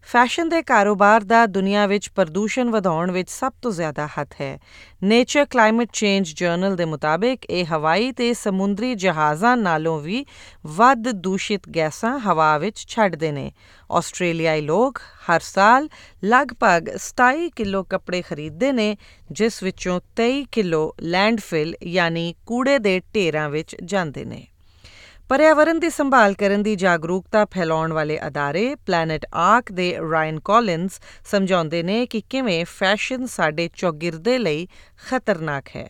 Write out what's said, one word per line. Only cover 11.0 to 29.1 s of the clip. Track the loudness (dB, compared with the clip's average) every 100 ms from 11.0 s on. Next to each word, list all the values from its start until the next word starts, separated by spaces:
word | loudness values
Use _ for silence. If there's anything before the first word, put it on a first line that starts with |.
| 0
ਦੂਸ਼ਿਤ | -4 -4 -4 -2 -6 -4 -2
ਗੈਸਾਂ | -2 -2 -4 -2
ਹਵਾ | 0 2 4 2
ਵਿੱਚ | -2 -8 -10
ਛੱਡਦੇ | 0 0 0 -4
ਨੇ। | -4 -8 _ _ -20 _
ਆਸਟ੍ਰੇਲੀਆਈ | -2 -2 -2 -2 0 0 0
ਲੋਕ | 0 0 0 -2 -18 -12 -2
ਹਰ | -2
ਸਾਲ | 0 2 6 4 2 -12 -20 -6 2
ਲਗਭਗ | 2 2 0 2 2 0 -10
ਸਤਾਈ | -10 2 2 2 -4 -6
ਕਿਲੋ | -4 -4
ਕੱਪੜੇ | -4 -8 -4 -6
ਖਰੀਦਦੇ | -6 -10 -10 -2 0
ਨੇ, | 2 0 -2 -12 -20 -18
ਜਿਸ | -2 -2 0
ਵਿੱਚੋਂ | -6 -6 -4 -4 -4 -2
ਤੇਈ | 0 0 -4
ਕਿਲੋ | -2 0 0 -2 -4
ਲੈਂਡਫਿਲ | -2 0 2 0 -2 -4 -2 -6
ਯਾਨੀ | -4 0 0 -2 -6 -8 -6
ਕੂੜੇ | -2 2 2
ਦੇ | 2 0 -2 -2
ਢੇਰਾਂ | 0 0 -2
ਵਿੱਚ | -4 -6 -14
ਜਾਂਦੇ | -4 -4 -4 -6 -12
ਨੇ। | -14 -18 _ -20 _ -20 -20 -20 -20 -2
ਪਰਿਆਵਰਣ | 4 6 6 4 2
ਦੀ | -2
ਸੰਭਾਲ | -2 2 4 4
ਕਰਨ | 4 0 0
ਦੀ | 0 0
ਜਾਗਰੂਕਤਾ | 2 0 0 -6 0 0 0
ਫੈਲਾਉਣ | -2 -2 0 0
ਵਾਲੇ | -2 -2 -4 -6
ਅਦਾਰੇ | -4 -4 -2 -2 -4 -2
ਪਲੈਨਟ | -2 0